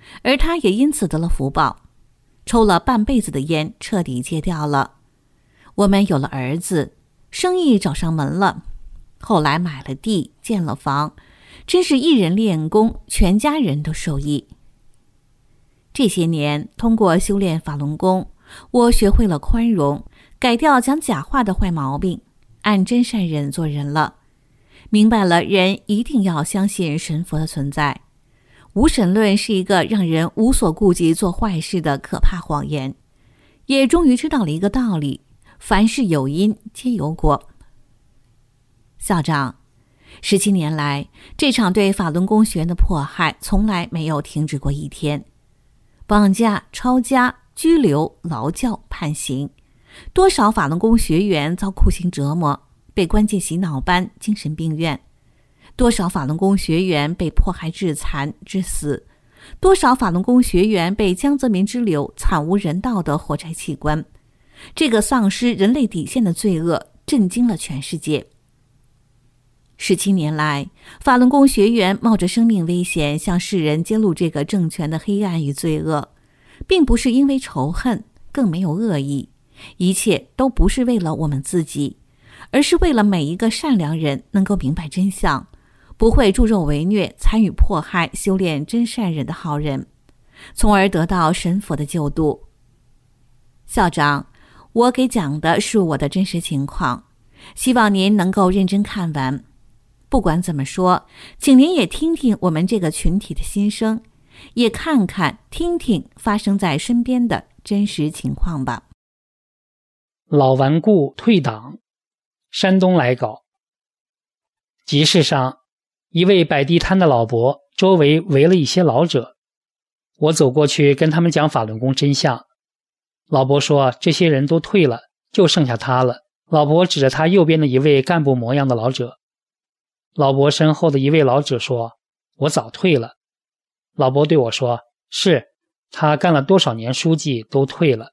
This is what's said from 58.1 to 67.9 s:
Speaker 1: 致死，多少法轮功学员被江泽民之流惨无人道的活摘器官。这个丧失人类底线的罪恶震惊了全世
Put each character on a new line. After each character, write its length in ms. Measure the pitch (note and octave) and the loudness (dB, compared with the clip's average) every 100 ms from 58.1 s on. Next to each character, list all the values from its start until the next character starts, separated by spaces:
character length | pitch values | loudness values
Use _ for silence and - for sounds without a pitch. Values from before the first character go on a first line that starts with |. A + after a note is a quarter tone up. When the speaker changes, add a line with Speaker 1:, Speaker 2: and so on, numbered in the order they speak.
| D3 C#3+ - - | -6 -8 -10 -10
Speaker 1:
致 160 | F#3+ | -8
死， 460 | F3 - D3 C3+ - _ _ _ - - | -6 -6 -6 -6 -10 _ _ _ -20 -2
多 120 | F#4+ | 2
少 220 | F#4+ C4+ C4 | 4 2 2
法 160 | G#3 | 0
轮 100 | F3 | 0
功 220 | G3 B3 | 2 2
学 220 | B3 F3 G#3+ | 4 2 2
员 280 | G3+ E3+ | 2 0
被 220 | G#3 G3+ F#3 | 0 0 0
江 220 | C#4 C#4+ | 0 0
泽 120 | B3+ | 0
民 160 | F#3 G3+ | 0 0
之 140 | B3 | -2
流 340 | A3 D3+ - - | -2 -2 -4 -2
惨 280 | - E3+ D3+ | -2 0 0
无 120 | G3 | -2
人 240 | F3 F3 | -2 -4
道 200 | B3+ G#3+ | -4 -4
的 160 | D#3 D3+ | -2 -4
活 200 | - D3 | -4 -8
摘 160 | D#3+ | -8
器 200 | D#3+ - | -12 -10
官。 320 | C#3 D3+ D#3 - _ _ _ _ - - - | -6 -4 -4 -6 _ _ _ _ -20 -18 -2
这 140 | D4+ | 0
个 120 | A3+ | 2
丧 300 | - B3+ G3 | 0 0 0
失 220 | - A#3+ | 0 -2
人 180 | F#3+ G3 | 2 2
类 160 | C4+ A3+ | 2 0
底 180 | E3+ D3 | -4 -4
线 160 | C4 | -2
的 120 | G3+ | -2
罪 280 | E3 G#3+ E3 | 0 -2 0
恶 300 | E3+ D#3+ - _ - | 0 -2 -6 _ -2
震 240 | C#4 F#3 | 0 0
惊 180 | A#3 A#3+ | 0 -2
了 80 | E3+ | -2
全 260 | - C#3 | -6 -10
世 160 | - | -8